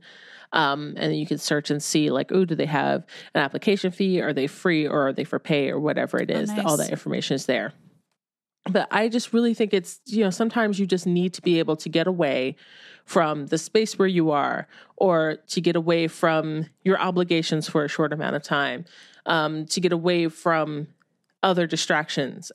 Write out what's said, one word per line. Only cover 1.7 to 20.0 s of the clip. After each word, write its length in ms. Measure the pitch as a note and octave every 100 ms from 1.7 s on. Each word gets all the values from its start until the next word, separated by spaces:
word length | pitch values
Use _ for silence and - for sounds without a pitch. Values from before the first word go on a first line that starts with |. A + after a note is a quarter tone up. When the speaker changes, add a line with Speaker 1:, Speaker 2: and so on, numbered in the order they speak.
Speaker 1:
and 100 | D3
see, 280 | - D#3 D3
like, 200 | C3 -
"Ooh, 140 | F#3 F3
do 100 | D3+
they 100 | D3
have 380 | C#3+ C#3+ C#3 - - -
an 80 | D#3+
application 500 | C#3 C#3 A3 G3 F#3
fee? 300 | F3 F#3+ F3+
Are 120 | D3+
they 140 | C#3 C#3
free, 400 | - F#3 D#3 D3
or 200 | D3+ C3+
are 60 |
they 100 | C3 C#3
for 140 | -
pay?" 300 | - D3 C#3
or 100 | C#3+
whatever 400 | D3+ - B2+ B2
it 100 | B2
Speaker 2:
Oh, 40 | -
Speaker 1:
is. 140 | -
All 260 | - - D3
Speaker 2:
nice. 100 | -
Speaker 1:
that 20 |
information 440 | - D3 D3 - C3+
is 100 | -
there. 260 | A#2+ G#2 - _ _ _ _ _ _ _ _ -
But 180 | F#3 -
I 160 | G3 A3+
just 260 | A#3 -
really 200 | A3+ A#3
think 200 | A3 G#3
it's, 260 | G3 F3+ - -
you 180 | G#3
know, 60 | G3
sometimes 480 | F3 A3+ A#3+ G#3+ G3
you 60 | F#3
just 220 | F#3 F3+
need 260 | F3 F3+
to 80 | -
be 180 | F3+ E3
able 180 | D#3 D#3
to 120 | D#3+
get 160 | E3 E3+
away 480 | F3+ D3 C3 C3 D#3+ - - - - -
from 420 | F#3 D3+ D3+ C#3
the 100 | D#3+
space 400 | - A3 A3 -
where 100 | F#3+
you 240 | F3 D#3+
are, 360 | C#3+ C3+ A#2+ C#3 - - -
or 400 | G3 E3 D#3+ D#3 -
to 140 | F#3
get 140 | E3+ E3+
away 300 | E3 E3+ D#3+
from 580 | - E3+ D#3 D#3 D#3 D#3+ _
your 160 | F#3 F3+
obligations 680 | F#3 F3+ F3+ E3 D#3+ D#3 D#3
for 160 | D#3+ C#3+
a 20 |
short 220 | - D3+
amount 240 | D#3 C3 C#3+
of 80 |
time, 400 | - D3 C3+ B2 E3+ - - - -
um, 400 | E3 D3+ D#3 D#3
to 120 | F#3+
get 140 | F3
away 340 | E3+